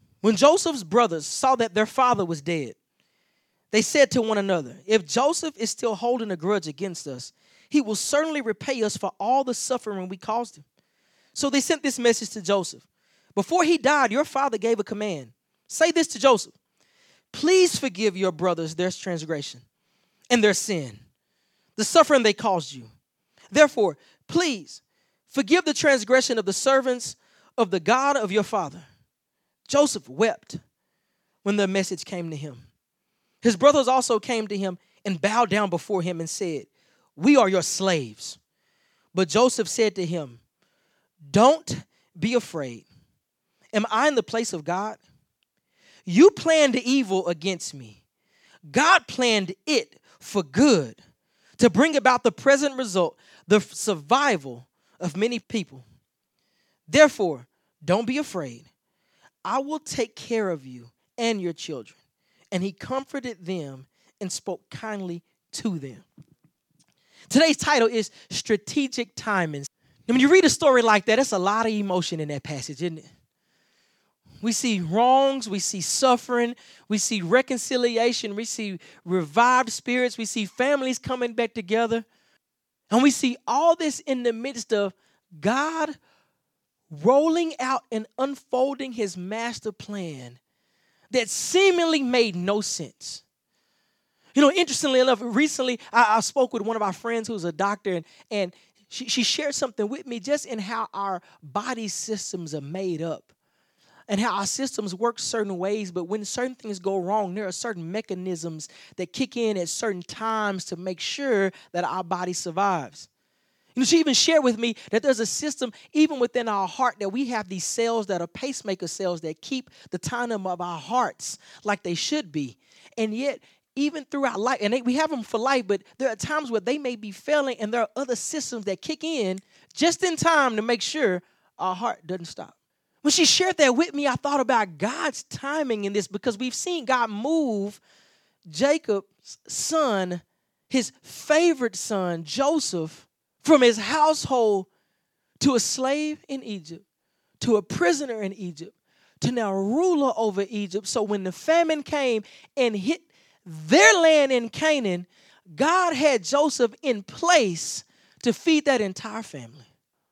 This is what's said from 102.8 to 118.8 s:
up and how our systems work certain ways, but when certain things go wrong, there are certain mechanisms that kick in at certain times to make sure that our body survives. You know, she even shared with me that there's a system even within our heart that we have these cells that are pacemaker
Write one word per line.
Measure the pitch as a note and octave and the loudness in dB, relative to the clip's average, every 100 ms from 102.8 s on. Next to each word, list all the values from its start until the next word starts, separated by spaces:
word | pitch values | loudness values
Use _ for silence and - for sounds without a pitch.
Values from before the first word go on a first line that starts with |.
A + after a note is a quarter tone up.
| F#3+ D#3 | -6 -4
up | E3 D3+ _ _ _ _ _ _ _ _ - | -6 -8 _ _ _ _ _ _ _ _ -4
and | G3+ | -2
how | A3+ G3 | 0 -2
our | G3+ | -4
systems | - C4+ - G#3 | -4 -6 -6 -8
work | F#3 A#3 A3+ | -2 -2 -2
certain | - A#3 G3+ F3+ | -6 -4 -4 -4
ways, | F#3+ G#3+ F#3+ | -4 -4 -4
but | F3 | -8
when | F3 G#3+ | -6 -6
certain | G3+ A#3+ B3+ | -6 -6 -6
things | B3 A3 F#3+ | -6 -12 -6
go | F#3+ G3 | -4 -2
wrong, | F3+ G#3+ G3 | -2 -2 -2
there | F#3+ G3 | -6 -8
are | |
certain | - A#3+ F3+ E3 | -8 -8 -8 -8
mechanisms | G#3 - F#3 F#3 E3+ E3 D#3 - - - - | -8 -8 -8 -6 -6 -8 -10 -14 -20 -20 -12
that | F3+ | -10
kick | - B3 A#3+ | -6 -6 -2
in | A3+ G3+ | -2 -2
at | E3+ | -4
certain | - A3+ F3+ | -4 -4 -6
times | - - A3 A3 G#3 F#3+ | -10 -8 -4 -2 -2 -4
to | - F3 | -8 -10
make | F#3 F3 | -8 -8
sure | - - C#4 G#3 F#3+ - - | -8 -6 0 2 0 -4 -10
that | F3 | -6
our | F3 F3+ | -4 -4
body | E3+ F3+ F3+ | -4 -4 -4
survives. | F3 F3 D#3+ G3+ F3 B2+ - - _ _ _ _ _ _ | -6 -6 -2 0 0 -4 -14 -20 _ _ _ _ _ _
You | B3 | -2
know, | B3+ | 4
she | E4 | 4
even | D4+ | 4
shared | A#3+ - D#4+ | 2 4 4
with | B3+ A3 | 4 2
me | A#3 G#3+ - | -2 -4 -2
that | A3+ | 0
there's | C#4+ A3 | 2 0
a | |
system | G#3+ - D4+ - B3 - - | 0 -4 -6 -6 -8 -8 -4
even | D4+ D#4 C#4 | 2 2 2
within | A#3 B3 A3+ | -2 -2 -2
our | G3+ F#3 | -2 -2
heart | - B3 G#3+ | 0 -2 0
that | G3 | -6
we | A3+ B3+ | -4 -4
have | A#3 F#3 | -4 -6
these | F#3 | -8
cells | - - A#3 A#3 G3 | -6 -2 0 0 -2
that | F3+ | -4
are | E3+ | -6
pacemaker | - C4+ C4 - F#3 | -8 -8 -8 -6 -6